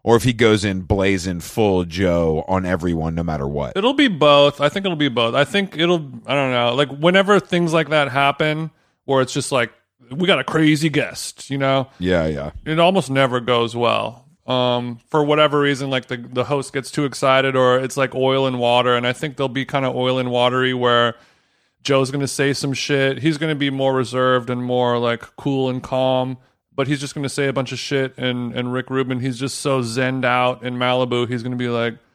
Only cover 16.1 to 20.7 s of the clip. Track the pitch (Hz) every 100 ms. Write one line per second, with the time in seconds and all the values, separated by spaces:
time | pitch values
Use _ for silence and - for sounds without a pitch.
16.1 | 123 123 127 123 143 131 135 113 - 143
17.1 | - 135 131 135 131 127 127 131 143 131
18.1 | 135 131 135 131 127 120 123 123 120 123
19.1 | 123 156 131 135 123 127 139 131 123 127
20.1 | 131 123 123 123 127 127